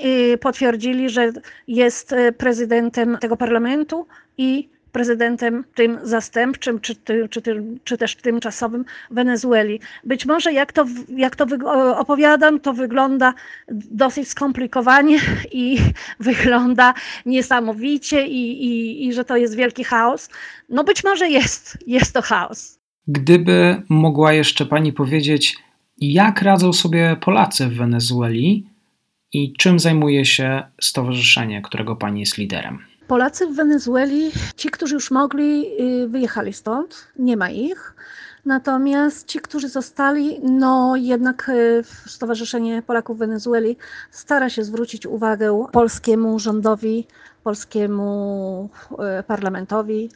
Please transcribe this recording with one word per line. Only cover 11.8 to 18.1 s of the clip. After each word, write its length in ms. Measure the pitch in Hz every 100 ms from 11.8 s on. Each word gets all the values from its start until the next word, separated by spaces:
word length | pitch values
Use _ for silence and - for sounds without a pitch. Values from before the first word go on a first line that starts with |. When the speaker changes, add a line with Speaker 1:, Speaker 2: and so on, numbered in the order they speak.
| 262 226
Speaker 1:
opowiadam, 600 | - 285 294 302 311 302
to 120 | 285
wygląda 640 | 240 254 247 269 269 254 254 - - -
dosyć 600 | 214 - 214 262 269 254
skomplikowanie 920 | - 285 247 247 262 240 269 294 302 262 -
<laughs> 140 | -
i 260 | 254 247 262 - - - -
wygląda 720 | 220 247 - 240 247 247 247 247 - - -
niesamowicie 1000 | 262 254 247 226 214 254 285 -